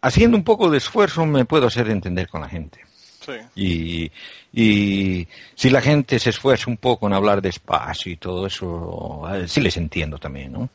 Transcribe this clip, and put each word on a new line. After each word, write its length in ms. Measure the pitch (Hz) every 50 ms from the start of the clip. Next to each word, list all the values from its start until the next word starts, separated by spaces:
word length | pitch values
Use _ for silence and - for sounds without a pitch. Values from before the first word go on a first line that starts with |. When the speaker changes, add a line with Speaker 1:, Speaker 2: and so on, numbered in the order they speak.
Speaker 1:
haciendo 360 | - 127 - - 220 233 233 214
un 60 | 170
poco 260 | - 220 202 233 175
de 80 | 151 135
esfuerzo 480 | - - - 226 208 185 - 165 165
me 180 | 156 147 139 127
puedo 240 | 113 - 156 127 117
hacer 220 | - 117 120 107
entender 400 | 110 98 82 92 90 90 95 90
con 120 | - 85
la 60 | 76 76
gente. 300 | - 85 78 71 _ _ - _ _ _ _ - _ _ -
Speaker 2:
Sí. 80 | - 139 117 110 123 _
Speaker 1:
Y, 560 | 95 98 92 87 82 82 82 85 82 82 82 _ - - - - - - _ _
y 760 | - 113 110 104 101 101 101 98 98 98 95 92 90 85 - - - - - _
si 140 | - - 131
la 120 | 127 139
gente 360 | 110 131 147 147 135 - - 117
se 120 | - 120
esfuerza 400 | 107 - - 139 131 113 - -
un 80 | 120 110
poco 300 | - 127 120 107 - 104
en 60 | 98
hablar 280 | 95 101 104 101 101
despacio 720 | 95 95 85 - _ - - 80 - - 92 - - 92
y 40 | 87
todo 320 | 82 - 90 92 90 95 98
eso, 760 | - - - 90 85 85 85 87 85 85 82 82 76 76 73 85 98
eh, 120 | 98 90 85
sí 100 | - -
les 160 | 139 95 - -
entiendo 400 | 85 78 - 87 80 76 76 73
también, 360 | - 76 67 71 71 67 64
¿no? 160 | 80 117 131 _